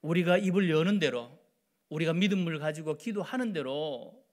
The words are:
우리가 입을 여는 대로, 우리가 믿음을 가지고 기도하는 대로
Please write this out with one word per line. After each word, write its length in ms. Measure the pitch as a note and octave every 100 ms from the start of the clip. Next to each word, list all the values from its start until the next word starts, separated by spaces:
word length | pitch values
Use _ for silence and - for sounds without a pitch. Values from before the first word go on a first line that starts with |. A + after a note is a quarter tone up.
우리가 340 | D3+ E3 E3+ F#3
입을 320 | G3 F3+ F#3
여는 300 | D#3 E3+ G#3
대로, 400 | D3 B2 A#2+ D3 _ _ _ _ _
우리가 220 | D3+ D#3+
믿음을 460 | E3 G3+ G3 E3+ D#3
가지고 380 | D#3 D#3 D#3 D#3
기도하는 560 | A#3 G#3 - B3+ A#3+
대로 720 | F3 C3 C#3+ D#3 B2+ - A#3 _